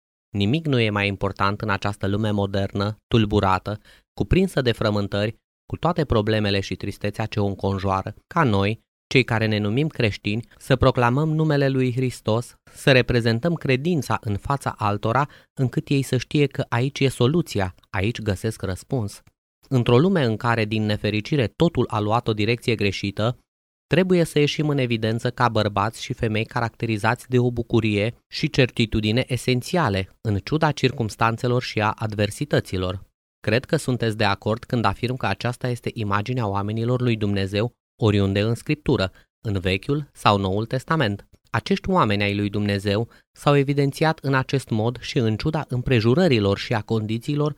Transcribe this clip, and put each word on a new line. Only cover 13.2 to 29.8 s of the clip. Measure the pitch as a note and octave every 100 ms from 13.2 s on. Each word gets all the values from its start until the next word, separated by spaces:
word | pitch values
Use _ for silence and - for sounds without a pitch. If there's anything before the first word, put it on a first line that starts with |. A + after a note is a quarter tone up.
| A#2 A2+ E3+
credința | E3 C#3+ B2+ D3+ E3+ A#2+ A2
în | - G2+
fața | - C#3+ - -
altora, | G#2+ G2+ A2 A#2+ D3 - _ -
încât | B2+ - -
ei | C#3
să | C3 B2+
știe | - D3+ C#3+
că | - -
aici | A#2+ C3 -
e | C3+
soluția, | - B2 E3+ D#3 G2+ F#2 - _
aici | G2+ G2 -
găsesc | G#2+ F#2+ A2+ -
răspuns. | F#2+ F#2 - C3+ G2+ - _ _ _ _ -
Într-o | C3 A2+ B2
lume | F3 F#3+
în | B2+ G#2+
care, | A#2+ A2+ G#2+
din | A2
nefericire, | G#2+ G#2 G#2+ G#2 - D3+ A2
totul | - E3+ - A#2
a | A2+
luat | G#2 A2+ A#2+
o |
direcție | G#2+ G#2 A#2+ - A2
greșită, | G#2 F#2+ G2+ F#2+ G#2+ B2 _ _ _ _ -
trebuie | D3 F#3 F3+
să | D#3+ -
ieșim | D3 - D3+
în | C#3
evidență | B2+ A#2 A2 A2+ B2
ca | - A#2+
bărbați | A2 G#2 G2+ G#2 -
și | -
femei | B2+ A#2 G#2+ A2+
caracterizați | A#2+ A#2 - A2+ A2 G#2+ A#2+ -
de | B2
o | B2
bucurie | A#2+ A#2+ A#2 A2 G#2 G#2 - _
și | - B2+
certitudine | - B2+ - A#2 A2+ G#2+ A2+ B2+
esențiale, | A#2+ - B2+ - F3+